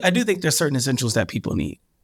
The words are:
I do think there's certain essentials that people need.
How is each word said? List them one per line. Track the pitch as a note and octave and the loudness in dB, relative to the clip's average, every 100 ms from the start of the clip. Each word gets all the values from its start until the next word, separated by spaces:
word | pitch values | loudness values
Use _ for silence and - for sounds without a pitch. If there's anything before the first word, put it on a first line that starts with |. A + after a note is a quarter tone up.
I | F#3 | 2
do | G3+ | 2
think | A3 F#3 | 2 0
there's | D#3 - | 0 2
certain | D#3 C3+ | 0 0
essentials | C3 B2 A#2+ | 0 0 0
that | A2 G2 | 0 -2
people | G#2+ - | -4 -4
need. | - D2 - _ _ | -4 -4 -8 _ _